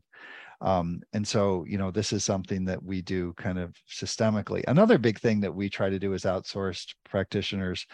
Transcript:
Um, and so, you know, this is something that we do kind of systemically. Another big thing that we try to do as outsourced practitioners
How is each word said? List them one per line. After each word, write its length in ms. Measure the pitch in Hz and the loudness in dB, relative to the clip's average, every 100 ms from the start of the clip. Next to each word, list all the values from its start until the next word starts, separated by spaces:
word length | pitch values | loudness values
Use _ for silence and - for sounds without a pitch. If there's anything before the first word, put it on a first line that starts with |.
| _ - - - - - | _ -20 -20 -18 -20 -4
Um, 420 | 95 92 85 87 - | 2 2 2 -4 -4
and 140 | 107 104 | -4 0
so, 360 | 110 101 92 78 | 2 2 2 -2
you 100 | 95 | -2
know, 140 | 95 | -2
this 200 | 95 98 | -2 -2
is 120 | 104 | -2
something 420 | - 98 92 98 92 | 0 -2 -2 -2 -2
that 160 | 90 | -4
we 220 | 90 92 | -4 -6
do 280 | 87 92 87 | -2 -4 -4
kind 260 | 87 98 92 | -4 -4 -4
of 160 | 85 - - | -6 -10 -16
systemically. 720 | - 98 - 110 107 - 95 - | -10 -8 2 2 2 0 -2 4
Another 300 | 151 220 170 | 6 8 6
big 220 | 113 101 | 4 2
thing 200 | 117 107 | 2 2
that 120 | 98 | 0
we 160 | 87 98 | -2 -4
try 200 | - 98 | 0 0
to 100 | 95 | 0
do 160 | 98 92 | -2 0
as 80 | |
outsourced 720 | 101 92 - 101 95 92 - - - | 0 -2 -4 -4 -4 -4 -12 -18 -4
practitioners 800 | 98 95 104 - 98 92 90 - | -2 0 -2 -2 -2 -4 -4 -8